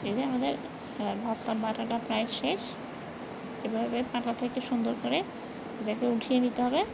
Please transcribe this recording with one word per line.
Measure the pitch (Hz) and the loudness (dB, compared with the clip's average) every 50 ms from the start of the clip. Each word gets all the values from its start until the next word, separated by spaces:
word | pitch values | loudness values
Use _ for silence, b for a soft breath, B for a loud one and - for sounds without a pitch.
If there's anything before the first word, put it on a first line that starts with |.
| 196 202 | 0 2
এই | 202 | 2
যে | 233 269 | 2 2
আমাদের, | 269 254 247 254 277 277 | 2 2 2 2 2 0
আহ, | 277 - - - - - - - - 208 202 202 202 220 | -2 -4 -8 -10 -10 -10 -10 -6 -2 -2 0 0 0 0
ভর্তা | 240 220 226 - 233 220 | -2 -2 -2 0 0 0
বাটাটা | 220 220 220 220 220 226 226 233 233 233 - | 2 2 0 0 0 0 0 0 -2 0 2
প্রায় | 233 214 220 226 | 2 2 2 2
শেষ। | - - - 269 - - - - - - - - - - - - - - - - - - - - - - - | 0 0 2 0 0 0 -2 -4 -6 -6 -8 -8 -8 -8 -10 -10 -10 -10 -8 -8 -8 -8 -8 -8 -8 -6 -4
এভাবে | 214 220 220 233 233 233 240 254 247 - | -2 0 0 0 2 0 0 0 0 0
পাটা | 240 240 240 233 | 0 0 0 0
থেকে | - 254 247 - 262 | 0 0 0 0 -2
সুন্দর | 247 - 262 233 226 226 240 - - | 0 2 2 2 2 2 0 0 0
করে | 247 254 320 392 - - - - - - - - - - - | 0 2 2 0 -2 -6 -8 -8 -8 -8 -8 -8 -8 -6 -4
এটাকে | 214 214 214 226 247 240 | -2 -2 0 2 2 4
উঠিয়ে | 240 226 - - 262 254 | 4 2 2 4 4 6
নিতে | 247 247 233 - 247 | 6 4 4 2 2
হবে। | 247 254 302 415 440 | 4 4 4 2 2